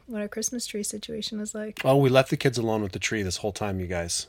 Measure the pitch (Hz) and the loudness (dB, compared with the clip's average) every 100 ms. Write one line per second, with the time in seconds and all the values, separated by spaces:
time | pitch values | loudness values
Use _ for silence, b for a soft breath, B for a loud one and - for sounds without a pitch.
0 | - 214 208 - 220 247 - 208 208 208 | -6 -6 -6 -4 -4 -4 -6 -4 -4 -6
1 | - 226 202 214 214 214 214 - 131 139 | -8 -6 -6 -6 -6 -6 -8 -2 4 6
2 | 135 131 135 151 139 123 113 110 101 98 | 8 6 4 2 2 2 2 2 0 -2
3 | - 110 95 - 107 98 104 95 90 87 | -2 0 -2 -2 -4 -2 -2 -2 -2 -2
4 | 85 - | -2 -4